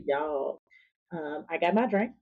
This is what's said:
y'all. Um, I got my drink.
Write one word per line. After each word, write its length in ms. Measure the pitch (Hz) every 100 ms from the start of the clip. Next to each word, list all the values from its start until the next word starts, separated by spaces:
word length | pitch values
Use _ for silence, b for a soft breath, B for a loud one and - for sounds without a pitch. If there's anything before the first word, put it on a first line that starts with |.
| 143
y'all. 560 | 143 151 147 - - _ b b _ _
Um, 320 | 170 151 151 160
I 80 | 165
got 160 | 170
my 120 | 202 240
drink. 240 | 196 220 -